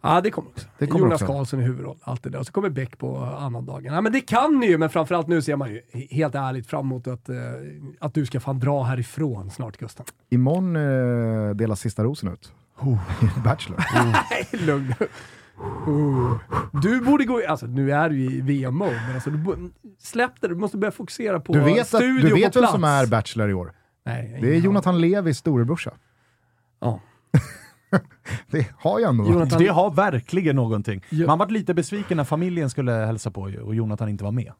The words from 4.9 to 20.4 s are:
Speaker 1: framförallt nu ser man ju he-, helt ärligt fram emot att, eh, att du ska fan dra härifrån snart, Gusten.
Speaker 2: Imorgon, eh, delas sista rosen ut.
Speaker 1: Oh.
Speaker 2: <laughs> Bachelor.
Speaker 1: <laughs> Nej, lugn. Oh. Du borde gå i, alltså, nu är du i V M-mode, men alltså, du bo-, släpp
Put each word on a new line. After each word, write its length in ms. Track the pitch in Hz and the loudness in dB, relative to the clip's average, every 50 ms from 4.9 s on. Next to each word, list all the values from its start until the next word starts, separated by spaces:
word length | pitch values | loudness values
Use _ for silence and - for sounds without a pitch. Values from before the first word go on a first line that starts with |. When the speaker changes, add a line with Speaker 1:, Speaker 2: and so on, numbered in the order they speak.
Speaker 1:
framförallt 380 | - 175 160 139 175 175 160 143 | 2 0 0 2 0 -2 0 2
nu 140 | 170 165 139 | 0 0 2
ser 140 | 156 147 | 0 -2
man 120 | 139 139 117 | -2 -2 -6
ju 100 | 104 113 - _ _ | -8 -12 -14 _ _
he-, 220 | 120 139 - - | -12 -12 -6 -2
helt 200 | 139 160 147 117 | -2 -2 0 -2
ärligt 320 | 139 135 131 131 131 120 | -4 -4 -4 -4 -6 -6
fram 200 | - - 143 135 | -6 -6 -4 -4
emot 200 | 135 131 127 120 | -4 -4 -6 -6
att, 220 | 127 127 123 _ - | -8 -10 -10 _ -10
eh, 80 | 123 123 120 120 123 127 139 147 147 147 147 139 147 _ | -8 -8 -8 -10 -10 -12 -12 -16 -16 -16 -18 -18 -14 _
att 140 | - 147 - | -8 -4 -2
du 120 | 160 143 | -2 -2
ska 140 | 127 - 131 | -2 -4 -4
fan 180 | - - 139 131 | -4 -4 -4 -2
dra 240 | 120 143 143 143 131 | 0 0 0 0 0
härifrån 680 | 120 131 123 120 - - - 160 147 120 101 95 98 | -2 -2 -2 -4 -6 -4 -4 -4 -4 -4 -6 -8 -12
snart, 260 | 95 - 120 110 - | -10 -10 -12 -12 -10
Gusten. 300 | - - 110 - - - - - _ _ _ | -14 -14 -16 -14 -18 -20 -20 -20 _ _ _
Speaker 2:
Imorgon, 460 | - 123 127 131 160 180 185 185 170 | 2 4 4 4 2 2 0 0 0
eh, 800 | 156 151 143 135 131 127 123 120 120 117 113 110 110 107 104 104 | 0 0 2 2 2 2 0 0 0 0 0 0 0 -2 -2 -2
delas 260 | 104 117 110 107 - | 0 0 -2 -2 -2
sista 240 | - 117 - - 107 | -4 -6 -2 0 -2
rosen 280 | 120 147 - - 92 87 | -2 -2 -4 -6 -8 -8
ut. 200 | - - - - _ _ _ _ - | -8 -16 -20 -20 _ _ _ _ -4
Speaker 1:
Oh. 180 | 131 135 123 104 90 90 90 - | 0 0 0 0 0 -4 0 2
Speaker 2:
<laughs> 240 | - 104 - 123 113 | 2 2 2 2 0
Bachelor. 360 | 123 117 - - - - - 175 | 0 0 0 -4 -10 -4 -4 -4
Speaker 1:
<laughs> 440 | - - - 120 117 113 - - - | 0 2 2 2 4 2 2 0 0
Nej, 180 | - - - - - 233 175 | -4 -4 -4 -4 -6 -2 0
lugn. 280 | 156 143 139 139 127 120 - - - - - - - - - - _ _ - - 101 107 113 - | 0 0 0 0 -4 -2 -4 -4 -6 -6 -14 -20 -20 -20 -20 -20 _ _ -12 -10 -10 -8 -6 -2
Oh. 500 | 156 147 147 151 143 135 127 120 123 120 113 - - - - - - - 143 139 | 0 0 2 2 2 2 2 2 0 0 -2 -4 -4 -4 -4 -4 -2 -4 0 0
Du 180 | 196 233 254 | 2 2 2
borde 240 | 240 254 285 294 269 | 4 2 4 4 4
gå 160 | 226 254 240 | 2 0 -2
i, 60 | 202 | 0
alltså, 200 | 160 160 - - | -2 -2 -4 -4
nu 260 | 120 123 135 139 135 143 | -6 -2 -2 0 2 2
är 160 | 147 160 165 | 2 2 2
du 120 | 151 139 | 2 0
i 200 | 131 127 131 131 | -2 -2 -2 -4
V 240 | 131 135 143 139 131 | -2 -2 -2 -2 -2
M-mode, 360 | 127 127 160 202 180 123 113 113 | -4 -4 -2 -2 -2 -2 -4 -6
men 80 | 123 127 | -6 -6
alltså, 160 | 127 - 147 | -6 -6 -4
du 80 | 147 151 | -4 -4
bo-, 320 | 156 190 185 - 175 180 - _ _ 220 196 _ | -2 -4 -4 -6 -8 -14 -16 _ _ -20 -20 _
släpp 420 | _ - - 233 240 254 254 _ | _ -8 -2 -2 -2 -2 -4 _